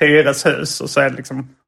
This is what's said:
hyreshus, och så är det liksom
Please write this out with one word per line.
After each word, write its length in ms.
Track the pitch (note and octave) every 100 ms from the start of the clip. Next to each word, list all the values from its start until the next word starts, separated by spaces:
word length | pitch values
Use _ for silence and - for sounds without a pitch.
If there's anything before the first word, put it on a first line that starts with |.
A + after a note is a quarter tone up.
hyreshus, 800 | D3+ D3+ D3+ C#3 F3 C3+ D3+ -
och 100 | -
så 100 | -
är 100 | C#3
det 60 | B2+
liksom 320 | - C3+ C3 _